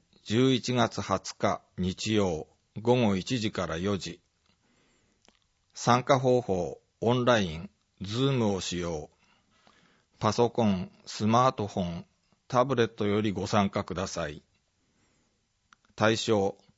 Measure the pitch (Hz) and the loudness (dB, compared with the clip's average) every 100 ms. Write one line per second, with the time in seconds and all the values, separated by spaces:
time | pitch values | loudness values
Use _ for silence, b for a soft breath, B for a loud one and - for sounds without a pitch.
0 | _ _ - 123 131 127 - 123 117 - | _ _ -4 2 2 2 0 0 0 -2
1 | - 95 - - 110 87 _ - 92 90 | -4 -4 -4 -4 -2 -2 _ -6 -4 -4
2 | 107 107 98 78 - _ _ - 110 127 | -2 0 0 -2 -8 _ _ -6 0 2
3 | 113 98 85 127 104 - 87 82 95 101 | 2 0 -2 -4 -4 -4 -6 -4 -2 -4
4 | 82 85 _ _ _ _ _ _ _ _ | -6 -14 _ _ _ _ _ _ _ _
5 | _ _ _ _ _ _ _ - - 123 | _ _ _ _ _ _ _ -6 2 2
6 | - 135 131 127 123 92 82 - _ - | 4 2 4 2 2 -2 -2 -8 _ -4
7 | 107 123 123 117 92 78 92 _ _ - | 0 2 4 4 2 -4 -12 _ _ -14
8 | 98 110 135 135 110 98 - 90 85 78 | -8 -2 0 2 0 0 -4 -6 -4 -6
9 | 76 _ b b b b b b b b | -10 _ b b b b b b b b
10 | b - 107 104 120 - 113 95 - - | b -2 0 2 0 2 2 2 -4 -12
11 | - - 107 117 127 - 101 - 87 85 | -16 -4 2 4 4 2 -6 -4 -6 -6
12 | - _ _ _ - 120 127 123 113 - | -14 _ _ _ -2 2 2 2 0 0
13 | 104 101 107 87 90 107 98 104 98 90 | 0 0 0 -2 0 2 2 0 -6 -6
14 | 95 - 78 76 _ _ _ _ _ _ | -6 -6 -6 -8 _ _ _ _ _ _
15 | _ _ _ _ _ _ _ _ _ - | _ _ _ _ _ _ _ _ _ 0
16 | 107 113 - 107 98 - _ | 2 2 0 0 0 -4 _